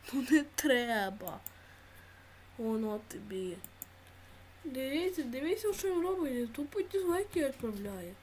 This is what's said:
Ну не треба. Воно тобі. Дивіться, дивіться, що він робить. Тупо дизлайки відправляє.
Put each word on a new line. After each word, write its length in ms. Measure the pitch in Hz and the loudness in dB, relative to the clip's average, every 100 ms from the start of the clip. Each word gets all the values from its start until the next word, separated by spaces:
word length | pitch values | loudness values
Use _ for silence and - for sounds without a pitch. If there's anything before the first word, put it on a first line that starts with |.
| - | 0
Ну 140 | 262 254 | 0 6
не 120 | 302 | 6
треба. 960 | 294 - 302 247 240 226 196 196 185 - - - - - - - - - - - - - | 6 2 6 6 6 2 2 0 -6 -6 -10 -14 -20 -20 -20 -20 -20 -20 -20 -20 -18 -4
Воно 420 | 226 220 220 214 214 | 0 0 0 -2 -6
тобі. 480 | - 208 196 185 175 - - - - - - - - - - | -12 -6 -4 -4 -6 -12 -12 -14 -14 -20 -20 -20 -18 -20 -12
Дивіться, 580 | 320 262 262 285 370 359 | -6 -4 0 0 0 0
дивіться, 500 | 254 254 302 427 427 | -4 -2 0 0 0
що 220 | 392 392 | 0 2
він 80 | 349 | 2
робить. 500 | 359 370 302 247 240 | 2 2 0 0 -2
Тупо 300 | 233 294 415 | -2 -4 -2
дизлайки 680 | 381 392 370 349 415 359 285 | 0 2 2 2 2 2 0
відправляє. 640 | 262 233 208 202 196 175 190 | 0 -4 -4 -6 -6 -8 -12